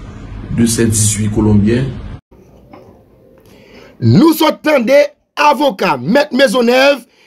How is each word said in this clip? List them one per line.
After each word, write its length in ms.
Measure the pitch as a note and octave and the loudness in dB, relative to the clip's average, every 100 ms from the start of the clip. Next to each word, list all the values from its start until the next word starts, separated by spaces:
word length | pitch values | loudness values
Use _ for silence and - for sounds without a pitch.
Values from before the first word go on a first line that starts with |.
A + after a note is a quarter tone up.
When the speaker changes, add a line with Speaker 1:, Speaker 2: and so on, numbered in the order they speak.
| - - - - - | -18 -18 -16 -16 -8
Speaker 1:
de 120 | A#2 A#2 | -2 0
ces 180 | - | 0
dix-huit 440 | G#2+ G#2 G#2 G#2 G#2+ | 0 0 -2 -2 -4
Colombiens. 560 | A2 G#2+ G#2 G#2 B2 C3+ - - - _ _ _ _ _ - - _ _ _ _ _ _ - - - - - | 0 2 2 2 0 -4 -8 -14 -16 _ _ _ _ _ -20 -20 _ _ _ _ _ _ -20 -20 -20 -20 -2
Speaker 2:
Nous 420 | A2+ D3 D#4+ D#4 | 2 4 4 2
entendons 500 | D#4 D4+ D4+ C#4+ A#3 C#4+ C#4+ _ _ | -2 -2 -2 0 2 2 2 _ _
avocat, 640 | - D4 B3+ C#4+ F#3+ G3 C#3 | -2 0 2 -2 -2 -4 -2
Maître 340 | B2+ C4+ D4 | 0 0 0
Maisonneuve, 720 | B3 C4+ B3 A#3 B3+ C#4 C#4+ - _ | 0 0 2 0 2 2 0 -8 _